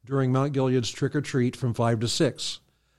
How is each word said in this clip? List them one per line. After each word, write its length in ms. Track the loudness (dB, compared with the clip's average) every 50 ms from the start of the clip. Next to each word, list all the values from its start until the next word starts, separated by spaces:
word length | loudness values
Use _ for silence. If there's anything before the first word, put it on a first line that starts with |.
| -10
during 280 | -4 -2 0 2 2 2
Mount 200 | 2 2 0 0
Gilead's 380 | 0 2 2 2 2 0 -2
Trick 260 | -4 -2 -2 -2 -2
or 60 | -2 -4
Treat 340 | -2 0 0 0 0 0
from 160 | -2 -4 -2 0
five 280 | 0 2 2 2 2
to 80 | 0 -2
six. 520 | 0 2 0 0 0 -2 -8 -8 -10 -10 _ _ _ _ _ _ _